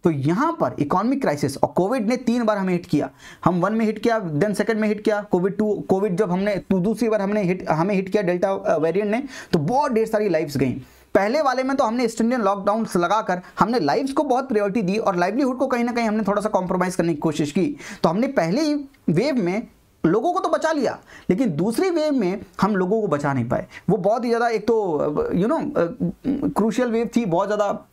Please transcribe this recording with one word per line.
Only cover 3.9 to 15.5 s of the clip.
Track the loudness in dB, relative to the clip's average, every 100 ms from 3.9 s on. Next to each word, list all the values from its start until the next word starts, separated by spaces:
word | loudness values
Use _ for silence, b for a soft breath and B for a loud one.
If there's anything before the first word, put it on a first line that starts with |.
| 0
किया, | 0 0
then | 0 0 0
सेकंड | 2 0 0
में | 0
हिट | 0
किया, | 0 0
कोविड | 0 0 0 0
टू, | -2 -2 0
कोविड | 0 2 0
जब | 0
हमने | 0 -2 -4
दू-, | 0 0
दूसरी | 0 0 0
बार | 0
हमने | 0 0
हिट, | 0 -2 0
हमें | 0 2
हिट | 0 0
किया | 0
डेल्टा, | 0 0 0
अ, | -2 0 2
वेरिएंट | 2 0 0
ने, | -2 -4 B B
तो | 0
बहुत | 2 0 2
ढेर | 0 0
सारी | 0 0
लाइव्स | 0 -2 0
गई। | -2 -2 B B B
पहले | 0 2 0
वाले | 0 0
में | -2 0
तो |
हमने | 0 0 -2
स्ट्रिंजेंट | 0 0 2
लॉकडाउन्स | 0 0 0 -2 -2 -2
लगाकर | 0 0 0 -4 B 0
हमने | 2 2
लाइव्स | 2 0 0
को | -2
बहुत | 2 0 2
प्रायोरिटी | 0 2 0
दी | 0 0
और | 0 0
लाइवलीहुड | 0 2 0